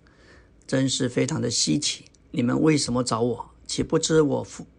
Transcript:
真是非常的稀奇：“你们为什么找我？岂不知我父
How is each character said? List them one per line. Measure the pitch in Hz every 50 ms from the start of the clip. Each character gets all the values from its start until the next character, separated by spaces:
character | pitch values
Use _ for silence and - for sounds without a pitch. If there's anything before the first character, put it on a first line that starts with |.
| - - _ _ - - - - - _ - - -
真 | - - 131 135 131
是 | 127 - 131
非 | 120 - - -
常 | 127 156 -
的 | 123 120
稀 | 113 - - 156 156 147
奇 | - - - - - - _ _ _ -
：“你 | - -
们 | 120 120 131 135
为 | 151 160 156 143
什 | - -
么 | 120 127 123
找 | - 120 110
我？ | 117 123 113 - - - - - -
岂 | - - -
不 | - - 165 156
知 | - - 165 160
我 | 156 139 131 117
父 | 104 - - - - - -